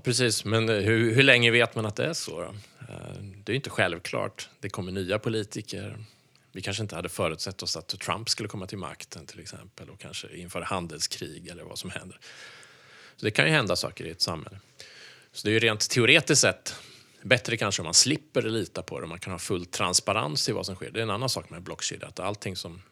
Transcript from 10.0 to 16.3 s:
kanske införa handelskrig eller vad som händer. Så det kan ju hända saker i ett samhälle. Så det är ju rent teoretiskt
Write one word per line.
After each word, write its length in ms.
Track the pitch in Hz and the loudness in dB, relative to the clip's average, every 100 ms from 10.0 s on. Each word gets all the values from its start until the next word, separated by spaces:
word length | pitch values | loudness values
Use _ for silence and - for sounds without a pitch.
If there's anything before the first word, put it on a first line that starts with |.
kanske 360 | - - - 87 | -12 -12 -12 -12
införa 280 | 87 87 | -10 -8
handelskrig 840 | - 95 85 78 - - 78 78 85 | -4 -4 -4 -4 -4 -4 -8 -10 -14
eller 140 | 85 | -14
vad 140 | 85 - | -12 -10
som 120 | 92 | -8
händer. 280 | - 92 - - - - - - - - - - - | -10 -12 -18 -20 -18 -18 -20 -20 -20 -20 -20 -20 -4
Så 80 | |
det 60 | 107 | 0
kan 140 | 120 | 4
ju 60 | 147 | 6
hända 260 | 156 101 90 | 4 4 0
saker 280 | - - | -2 -6
i 60 | 82 | -10
ett 100 | 82 | -4
samhälle. 380 | - 80 80 98 - - - - - - _ | -2 -4 -8 -16 -20 -20 -20 -20 -20 -20 _
Så 140 | - 104 | -4 0
det 40 | |
är 20 | |
ju 60 | 110 | 4
rent 320 | 113 107 - | 4 2 2
teoretiskt 500 | 127 117 156 - | 4 8 8 6